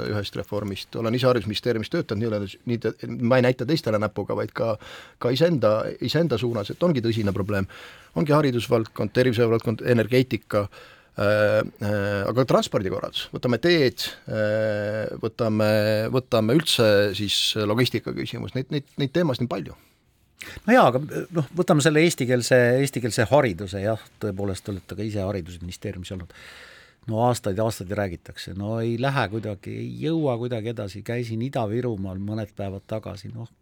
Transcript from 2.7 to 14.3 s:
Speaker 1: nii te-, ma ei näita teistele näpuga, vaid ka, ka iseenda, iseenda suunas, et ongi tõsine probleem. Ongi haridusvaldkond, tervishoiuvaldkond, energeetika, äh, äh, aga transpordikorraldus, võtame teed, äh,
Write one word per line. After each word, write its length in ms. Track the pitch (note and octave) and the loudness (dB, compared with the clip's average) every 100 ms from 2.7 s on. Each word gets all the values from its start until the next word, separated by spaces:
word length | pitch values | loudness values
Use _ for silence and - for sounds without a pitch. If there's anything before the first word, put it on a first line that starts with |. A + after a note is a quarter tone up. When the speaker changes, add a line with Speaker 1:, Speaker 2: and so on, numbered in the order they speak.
Speaker 1:
nii 60 | A#2 | -2
te-, 140 | A2 A2 A#2 A#2 | -2 -4 -8 -4
ma 180 | A#2 B2+ | 2 4
ei 60 | B2 | 4
näita 220 | B2+ A#2 | 2 0
teistele 320 | D#3+ A2+ G#2 | -2 0 0
näpuga, 340 | G#2+ - G2 | 0 -2 -4
vaid 160 | G#2+ G#2+ | -4 -4
ka, 240 | - A2+ A2 - - - _ | -2 -2 -2 -8 -20 -20 _
ka 120 | B2 | -2
iseenda, 460 | C3 E3+ D3+ G#2+ A2 G#2 - | 4 4 4 4 2 0 -4
iseenda 420 | - D3+ E3+ A2 | -2 0 2 0
suunas, 320 | A#2+ A#2 G2+ | 0 -2 -4
et 100 | - | 0
ongi 220 | F3 C3+ | 2 2
tõsine 300 | A2+ A2 G2+ G2 | 2 2 0 0
probleem. 320 | F#2+ G2+ F#2 - - - - - | -2 -2 -4 -8 -20 -20 -8 -2
Ongi 160 | D#3 | 2
haridusvaldkond, 800 | D3+ C#3+ A#2+ A2 A#2+ A2 - G#2+ | 4 4 0 0 0 0 -4 -2
tervishoiuvaldkond, 720 | B2+ B2+ A2+ A#2 A2+ A#2+ A2 | 2 2 4 4 2 0 -2
energeetika, 800 | - A#2 A2 B2+ B2+ G#2+ - G#2+ G2+ - - - _ - | 2 2 4 2 2 -2 -2 -2 -2 -6 -20 -20 _ -2
äh, 400 | G#2 G#2+ G#2 G#2+ - - | 2 4 4 2 0 -4
äh, 380 | G#2 G#2 G2+ G2+ G2+ | -2 0 0 -2 0
aga 160 | A2+ C3 | 0 2
transpordikorraldus, 800 | G#3+ A3 C3 F#2 - - - - | 2 2 -2 -2 -4 -6 -8 -8
võtame 240 | - B2+ A#2 | -4 -2 2
teed, 460 | E3+ E3+ B2+ - - - | 4 4 4 0 -6 -10
äh, 800 | - | -8